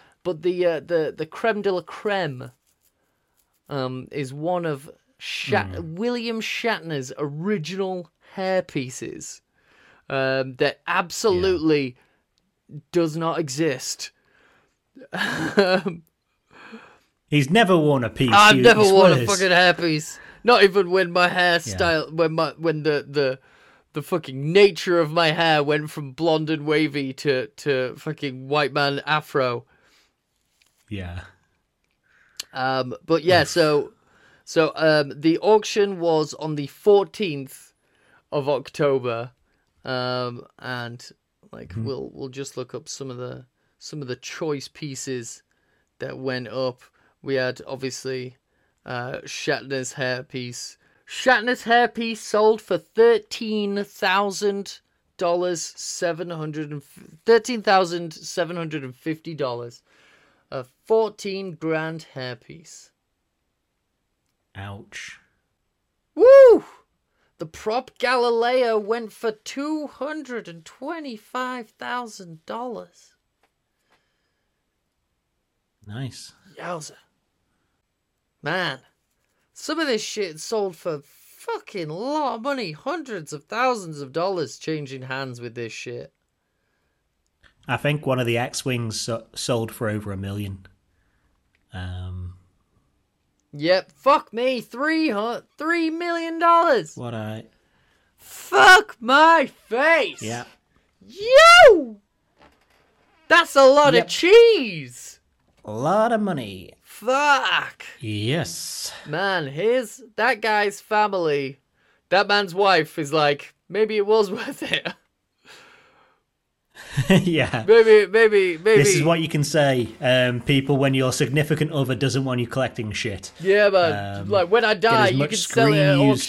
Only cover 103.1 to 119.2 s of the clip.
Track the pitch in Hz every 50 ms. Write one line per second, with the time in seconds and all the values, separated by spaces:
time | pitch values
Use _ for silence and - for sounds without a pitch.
103.1 | _ _ _ - 311 339 330 - - 277 269 262 277 294 294 277 - 233 233 -
104.1 | - - 330 359 427 466 466 466 440 339 254 208 175 156 131 123 127 - - -
105.1 | - _ _ _ _ _ _ _ _ _ - 104 107 113 135 160 190 214 220 240
106.1 | 233 214 208 196 170 135 113 101 95 95 85 - - _ _ _ - - 202 240
107.1 | 262 277 294 294 277 254 240 185 175 151 - - - - - - - - 123 107
108.1 | 107 104 107 120 147 170 139 - - - - - - - - - - - - 147
109.1 | 147 170 196 196 190 175 147 131 135 156 202 226 240 262 226 208 - - - -
110.1 | _ - 220 254 254 208 220 220 214 208 202 202 202 - - - 214 214 214 202
111.1 | 196 185 165 156 143 143 139 131 139 - _ _ _ _ _ _ _ _ _ _
112.1 | 175 196 202 196 202 208 202 175 160 190 202 196 185 160 160 - - 170 151 139
113.1 | 156 156 147 147 147 147 - - _ _ _ - 175 208 220 214 214 208 202 208
114.1 | 220 226 208 185 202 254 220 285 269 - 294 - - - - - - - _ _
115.1 | _ _ _ _ _ _ _ - - - - - - _ _ _ _ _ _ _
116.1 | _ _ _ _ _ _ _ _ _ _ _ _ _ - - - - 143 - -
117.1 | 190 190 196 175 160 147 120 92 - 117 110 - 226 233 220 220 214 214 196 180
118.1 | 196 226 226 220 214 196 190 180 165 156 180 214 220 202 - - - 147 143 165
119.1 | 170 165